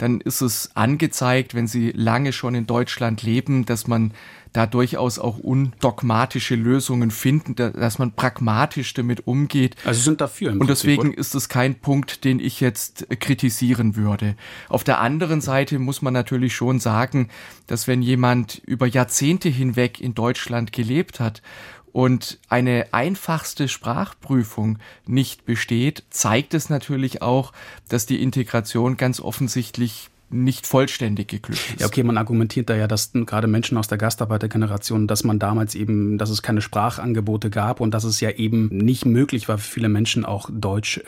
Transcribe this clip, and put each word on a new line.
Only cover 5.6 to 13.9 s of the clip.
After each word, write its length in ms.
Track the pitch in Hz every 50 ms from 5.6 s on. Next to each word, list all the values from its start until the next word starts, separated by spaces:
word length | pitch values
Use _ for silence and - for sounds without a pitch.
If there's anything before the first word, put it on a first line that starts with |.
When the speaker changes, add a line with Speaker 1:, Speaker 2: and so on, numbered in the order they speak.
| 139 131 - - - 123 113 - - 117 110 110 127 - - 135 - - 127
Speaker 1:
Lösungen 560 | 117 113 120 127 135 127 - 127 123 120 113
finden, 440 | 107 - - 131 139 156 - - 120
da-, 160 | - 120 113
dass 280 | - - 113 117 - -
man 140 | 131 120 110
pragmatisch 800 | - - 127 - - 123 113 107 113 143 151 - 147 123 - -
damit 340 | - 120 120 120 - - -
umgeht. 480 | 123 139 147 135 - 143 131 127 - - -
Speaker 2:
Also 140 | - 120 117
Sie 60 | 123
sind 160 | 156 156 151
dafür 300 | 151 127 - - 208 139
im 100 | 104 98
Speaker 1:
Und 60 | 135 135
Speaker 2:
Prinzip, 220 | 139 - - 151
Speaker 1:
deswegen 200 | 143 131 120 147
Speaker 2:
oder? 80 | - -
Speaker 1:
ist 180 | 143 - -
es 140 | 135 - -
kein 260 | - 127 127 135 131
Punkt, 480 | - - 147 139 139 135 - - - -
den 160 | 131 131 127
ich 200 | - 123 - -
jetzt 480 | 139 123 113 - - - _ - - - 123 -
kritisieren 760 | - - 135 - - 123 107 - 127 120 123 113 117 110